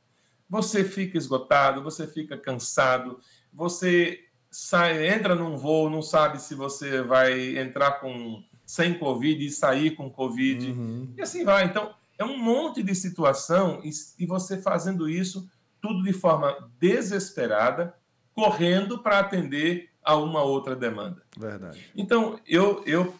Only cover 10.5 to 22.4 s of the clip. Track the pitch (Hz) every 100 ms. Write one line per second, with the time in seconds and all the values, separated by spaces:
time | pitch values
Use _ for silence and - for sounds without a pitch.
10.5 | 131 127 123 117 117 127 123 - 349 202
11.5 | 196 277 214 214 - _ - 220 269 233
12.5 | 254 320 254 196 185 185 - 147 135 -
13.5 | 175 185 - 151 139 - - 175 185 180
14.5 | 190 190 170 170 185 156 170 185 196 185
15.5 | _ _ _ 214 185 190 180 175 151 143
16.5 | 139 - - 180 240 208 196 185 - 117
17.5 | 107 117 131 175 - _ _ _ - 220
18.5 | 170 170 185 202 233 220 202 196 185 147
19.5 | 143 160 175 - _ - 151 151 156 139
20.5 | 139 135 127 120 107 95 90 _ - 107
21.5 | 104 92 - - - 196 233 220 -